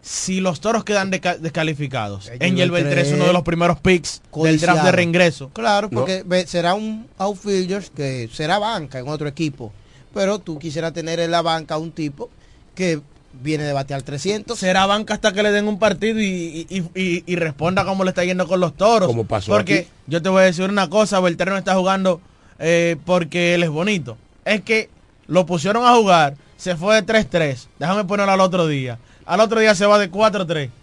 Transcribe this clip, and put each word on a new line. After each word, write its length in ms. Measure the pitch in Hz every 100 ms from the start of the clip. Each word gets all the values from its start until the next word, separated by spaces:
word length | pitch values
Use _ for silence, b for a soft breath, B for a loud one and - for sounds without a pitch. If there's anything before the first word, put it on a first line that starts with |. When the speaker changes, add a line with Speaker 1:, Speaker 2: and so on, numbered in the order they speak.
Speaker 1:
si 380 | - - - 185
los 200 | 190 160
Toros 220 | 214 226
quedan 260 | 214 208 190
deca-, 280 | 185 180 175
descalificados, 880 | 160 170 156 151 147 135 104 98 -
Speaker 2:
Angel 140 | - -
Speaker 1:
Angel 200 | 185 180
Beltré 200 | 175 170
es 60 | - 175
Speaker 2:
Beltré. 80 | -
Speaker 1:
uno 100 | 175
de 60 |
los 80 | 180
primeros 360 | 170 170 170 160
picks 420 | 190 180 139 - _
del 260 | - 160 156
draft 0 |
de 0 |
Speaker 2:
Codiciado. 320 | 170 165 147
Speaker 1:
reingreso. 580 | 180 175 170 175 - 135
Speaker 2:
Claro, 380 | 175 226 202 202
Speaker 3:
No. 80 | 117
Speaker 2:
porque 240 | 139 190 190
ve, 200 | 180 180
será 300 | 180 170 196
un 320 | 220 220 226 -
outfielder 680 | 196 196 208 196 185 196 190 -
que 340 | 139 131 117
será 280 | 120 143 196
banca 400 | 208 220 147 131
en 80 | 127
otro 200 | 151 147
equipo. 440 | 143 160 135 113 - b b b
Pero 260 | - 196 208
tú 200 | 180 151
quisieras 340 | 160 147 165
tener 260 | 160 160 165
en 120 | 170
la 100 | 170
banca 360 | 165 165 156 156
un 140 | 165
tipo 380 | 156 151 143 160 _ b b b -
que 260 | 180 156 143 _ _ 131
viene 220 | 131 156 147
de 80 |
batear 280 | 139 135 139
trescientos. 560 | 135 143 175 208 - -
Speaker 1:
Será 260 | 185 190 196
banca 300 | 202 220 208
hasta 180 | 214
que 100 | 196
le 80 | 208
den 160 | 208 208
un 100 | 208
partido 420 | 220 190 208 220
y, 460 | 208 185 165 160 160
y, 80 | 190 160 185
y, 60 |
y, 220 | 190 175 175
y 100 | 175
responda 480 | 160 139 160 185
como 200 | 185 190 185
le 60 |
está 120 | 185
yendo 240 | 180 185 170
con 120 | 185
los 140 | 175 -
Toros. 300 | 196 226 180
Speaker 3:
Como 180 | 117 107
pasó 260 | 110 95
Speaker 1:
Porque 280 | 208 185 196
Speaker 3:
aquí. 80 | 170 _ -
Speaker 1:
yo 140 | 160
te 80 | 170
voy 140 | 190
a 20 | 185
decir 240 | 170 190
una 180 | 202 180
cosa, 300 | 190 214 202
Beltré 300 | 180 175 180
no 60 | 196
está 180 | 190 190
jugando, 460 | 185 190 185 170 - b b b
eh, 360 | 156 170 170 165 143
porque 500 | 180 165 175 175 175
él 80 |
es 60 | 170
bonito. 480 | 151 190 202 120 110 _ _ -
Es 160 | 214
que 280 | - 220 - _ _ _ -
lo 180 | 165 165
pusieron 360 | 175 160 220
a 120 | 247 240
jugar, 400 | 208 175 147 139 - _
se 220 | 185 170
fue 180 | 185 220
de 60 |
tres 260 | 185 220 214
tres. 380 | 175 156 123 - _
Déjame 260 | 143 196 190
ponerlo 260 | 202 196
al 80 | 190
otro 260 | 190 180 165
día. 320 | 147 127 117 b b -
Al 160 | 175
otro 180 | 220 220
día 160 | 220 196
se 100 | 202
va 120 | 208
de 100 | 202
cuatro 360 | 180 220 208 175
tres. 240 | 160 135 -